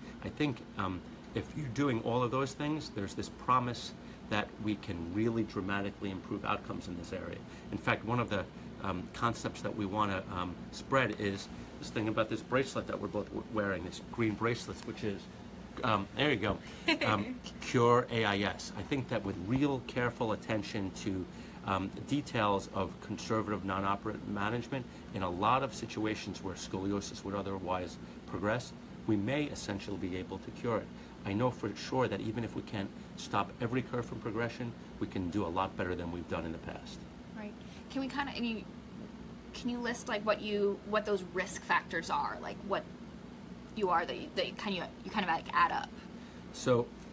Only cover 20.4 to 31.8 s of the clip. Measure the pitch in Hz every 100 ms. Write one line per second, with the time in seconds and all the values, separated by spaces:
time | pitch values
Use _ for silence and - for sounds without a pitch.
20.4 | - 107 95 107 95 90 101 92 90 -
21.4 | - - - 95 98 - - 143 143 117
22.4 | 104 98 - 98 90 - - 98 - 110
23.4 | 101 101 95 95 98 101 110 107 104 101
24.4 | 104 120 - 135 123 - - 98 92 87
25.4 | 107 131 135 - 113 107 107 101 101 82
26.4 | 95 85 - 95 98 101 - - 98 101
27.4 | 98 95 90 90 87 - - - - 87
28.4 | 104 123 - - - - - 104 107 143
29.4 | 143 - - 98 104 92 92 92 87 95
30.4 | - - 120 104 87 - - - 101 104
31.4 | 127 120 104 -